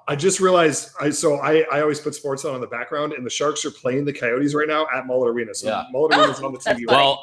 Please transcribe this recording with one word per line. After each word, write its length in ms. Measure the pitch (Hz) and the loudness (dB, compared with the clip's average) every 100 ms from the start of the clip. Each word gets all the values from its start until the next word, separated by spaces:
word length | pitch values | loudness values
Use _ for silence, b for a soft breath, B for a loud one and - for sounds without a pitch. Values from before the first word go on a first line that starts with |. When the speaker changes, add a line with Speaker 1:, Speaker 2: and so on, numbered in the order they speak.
| - | -6
Speaker 1:
I 80 | 143 | 0
just 240 | 185 190 | 0 2
realized, 480 | 185 180 156 135 - - | 4 6 4 2 -6 -4
I, 100 | 147 | -2
so 260 | 143 160 143 | 0 0 2
I, 240 | 139 156 156 | 4 2 4
I 80 | 143 | 0
always 160 | 151 143 | 0 -2
put 140 | 151 | -4
sports 300 | 147 143 135 | -6 -6 -4
on 120 | 156 127 | -6 -6
in 60 | |
the 60 | 110 | -8
background, 460 | 120 123 147 151 | -8 -6 -4 -4
and 120 | 143 123 | -6 -6
the 40 | |
Sharks 340 | - 147 139 | -2 -2 -2
are 80 | 147 | -6
playing 320 | - 127 131 | -6 -2 -2
the 80 | 143 | -2
Coyotes 420 | 143 120 123 143 | -2 -2 0 0
right 140 | 147 151 | 0 0
now 180 | 156 156 | 0 -2
at 120 | 127 127 | -4 -2
Mullet 220 | 127 120 | 0 0
Arena. 240 | 120 110 98 | 0 -4 -6
So 120 | 107 | -4
Speaker 2:
Yeah. 180 | 101 - | -4 -4
Speaker 1:
Mullet 220 | 135 156 147 | 0 2 4
Arena's 240 | - 127 | 2 0
on 100 | 135 | -8
the 60 | 127 | -4
Speaker 3:
<laughs> 40 | |
That's 140 | 135 120 | -4 -2
Speaker 1:
T 60 | |
V 20 | 117 | 2
Speaker 3:
funny. 120 | 139 | 4
Speaker 1:
right 60 | |
now. 60 | 139 | 4
Speaker 2:
Well, 80 | 135 | 4